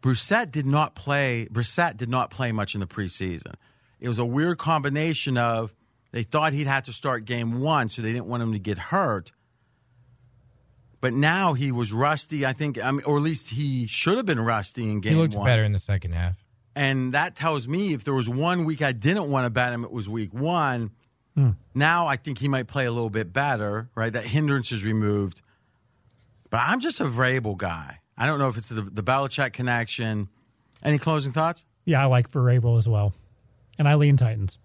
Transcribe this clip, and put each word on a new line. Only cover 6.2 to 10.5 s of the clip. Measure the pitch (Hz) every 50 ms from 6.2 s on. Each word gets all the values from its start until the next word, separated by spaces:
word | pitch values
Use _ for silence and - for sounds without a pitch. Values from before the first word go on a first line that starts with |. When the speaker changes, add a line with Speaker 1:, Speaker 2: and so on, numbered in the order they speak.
Speaker 1:
thought | 113 - - 151 151 160 139
he'd | 143 151 139
have | 139 135 131
to | - 113
start | - - 147 127 120 110
game | 104 123 120 117 113 117 123
one, | 131 156 160 147 120 110
so | - - 113
they | 110 113
didn't | 123 104 92
want | 120 120 117
him | 113 110
to | 104
get | 92 104 101 90
hurt. | 90 - 160 196 190 143 110 98 85 - _ _ _ _ _ _ _ _ _ _ _ _ _ _ _ _ _ _ _ _ _ _ _ _